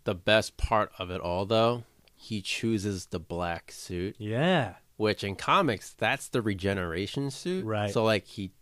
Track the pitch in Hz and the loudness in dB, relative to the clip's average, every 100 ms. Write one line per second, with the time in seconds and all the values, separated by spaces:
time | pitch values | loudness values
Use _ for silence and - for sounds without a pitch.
0 | - 92 110 107 - - - 107 104 - | -4 -2 4 4 4 -2 2 2 2 -4
1 | 90 90 87 90 101 113 113 120 - _ | -6 -4 -2 -2 2 4 4 2 -6 _
2 | _ - - 110 - - 113 110 101 92 | _ -18 -8 -8 -6 -2 0 0 0 -4
3 | - 90 80 85 87 82 - - - 90 | -6 -8 -6 -4 -4 -6 -10 -16 -8 -6
4 | 95 - 107 113 170 175 104 - _ - | -6 -6 -4 0 2 2 0 -8 _ -2
5 | 107 101 101 95 - 180 156 98 - - | 0 0 -2 -2 4 4 4 0 -6 -2
6 | 110 139 - 127 107 95 98 98 87 82 | 0 0 -2 0 0 0 0 0 -2 -2
7 | 101 139 139 135 170 185 110 107 104 113 | -4 -4 -4 -6 -4 -4 -2 -2 0 2
8 | 110 107 - - 95 - | 4 2 -2 -10 -10 -10